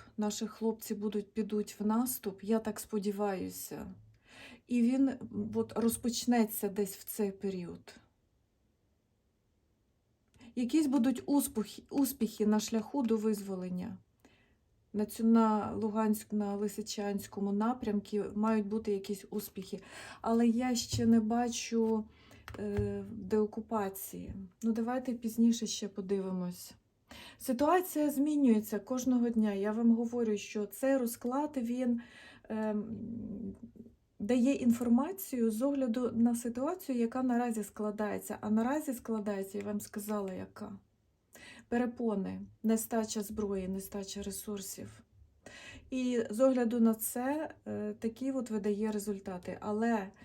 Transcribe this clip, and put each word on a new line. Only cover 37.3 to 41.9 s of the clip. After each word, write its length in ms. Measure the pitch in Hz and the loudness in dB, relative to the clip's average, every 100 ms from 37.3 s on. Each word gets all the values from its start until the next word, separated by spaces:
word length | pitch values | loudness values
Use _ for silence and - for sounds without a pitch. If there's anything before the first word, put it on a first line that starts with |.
| 240 240 220 | 2 2 -2
складається. 720 | 208 - 214 208 208 190 - - | -4 -4 -4 -2 -2 -4 -6 -6
А 80 | 214 | 0
наразі 440 | 214 233 302 302 | 2 2 0 -2
складається, 640 | 233 - 220 208 202 196 202 | -6 -4 -4 -2 -4 -4 -6
я 60 | |
вам 160 | 202 208 | -4 -6
сказала, 540 | - 214 202 208 190 | -6 -8 -4 -4 -4
яка. 400 | 185 190 - 202 196 - _ _ _ _ - - - - | -6 -10 -12 -14 -14 -18 _ _ _ _ -20 -20 -20 -2
Перепони, 680 | 240 247 | 0 0